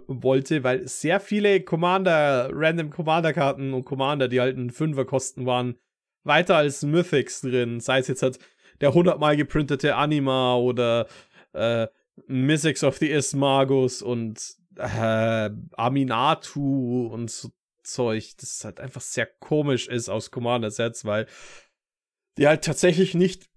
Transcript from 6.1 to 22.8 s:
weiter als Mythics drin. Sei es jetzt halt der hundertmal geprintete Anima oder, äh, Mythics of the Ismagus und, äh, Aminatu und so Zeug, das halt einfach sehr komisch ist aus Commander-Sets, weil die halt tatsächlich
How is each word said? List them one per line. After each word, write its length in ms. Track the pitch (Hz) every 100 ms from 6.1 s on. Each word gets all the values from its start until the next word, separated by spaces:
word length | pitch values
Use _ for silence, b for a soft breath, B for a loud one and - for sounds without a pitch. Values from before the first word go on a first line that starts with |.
| _
weiter 320 | 147 151 180 165
als 260 | 147 139
Mythics 600 | 147 165 175 143 120 -
drin. 400 | 131 123 120 117
Sei 180 | - 131
es 80 | 131
jetzt 160 | 127
halt 160 | 135 - b b b -
der 140 | 143 170
hundertmal 420 | 175 156 151 147
geprintete 580 | 147 156 143 143 147 143
Anima 600 | 147 151 135 131 127 123
oder, 520 | 123 120 117 117 113 B B B _
äh, 340 | - 113 117 110 - _ - -
Mythics 580 | 131 135 156 156 131
of 140 | 143 -
the 120 | 156
Ismagus 880 | 147 - 139 139 135 135 135 127 -
und, 380 | - 120 113 107 - - _ -
äh, 720 | 117 113 113 110 113 113 107 110 -
Aminatu 1300 | - 117 139 131 113 143 156 - 147 139 135 123 123 113
und 180 | 113 117
so 200 | - 104 - _ _
Zeug, 500 | - - 120 110 - -
das 240 | 123 - 107
halt 140 | -
einfach 220 | 131 127
sehr 240 | - - 113
komisch 600 | _ - 151 143 127 -
ist 220 | 120 104
aus 200 | 104 -
Commander-Sets, 760 | 127 117 120 107 - 113 - 104
weil 200 | 104 110 B B B B _ _ _ _ _ _ -
die 100 | 143
halt 160 | 156
tatsächlich 520 | 165 -